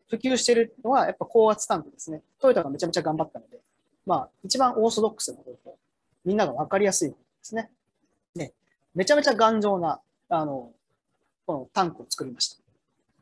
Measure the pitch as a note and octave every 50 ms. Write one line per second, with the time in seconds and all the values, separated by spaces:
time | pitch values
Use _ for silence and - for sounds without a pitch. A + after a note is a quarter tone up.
0 | _ _ - A3+ - C4 C4 A#3 - - A#3+ A3+ A#3 A3+ - - - A3 C4 C4
1 | F#3 - F#3+ - F3+ - - A#3 A3 G#3+ G#3 G#3 - - G#3+ E3+ D3+ - - -
2 | - - D#3+ D#3 - _ _ _ - C4+ A#3+ G3+ E3 C#3 C#3 D3 - E3 F3 F3+
3 | D3 D3 D#3 D#3 E3 - - A#2+ - _ - - _ _ _ _ _ _ _ _
4 | - - F3 F#3 - - _ _ - F#3+ - B3 C4+ B3+ A#3+ A3+ G#3+ A3+ A3 A3
5 | G#3+ G#3+ G#3+ - - - B2 - - B2+ B2 - _ - - _ _ _ _ _
6 | _ _ _ _ - F3 G3 G#3+ G3+ D3+ B2 B2+ D#3 C#3+ - G3 G#3 G3 F#3 -
7 | F3 C#3 - - _ _ _ _ - - G#3+ A3+ G#3+ - _ _ _ _ _ _
8 | _ _ _ _ _ _ - E3+ D#3 B2+ _ _ _ _ _ _ _ _ - E3
9 | F#3+ - D4 D4 C#4+ D4 B3 G3+ A3+ A3 A3+ A3 G#3 G#3 G3 F3+ E3+ D#3+ C#3 -
10 | _ _ _ _ _ - F#3 D#3+ D#3 D3 C#3 C3+ A#2+ A#2 - _ _ _ _ _
11 | _ _ _ _ _ _ _ _ _ - E3 C#3 B2+ - - G3+ F#3 E3+ D3+ -
12 | - - - - - C3 B2 - - - - _ _ _ _ _ _ _ _ _
13 | _ _ _ _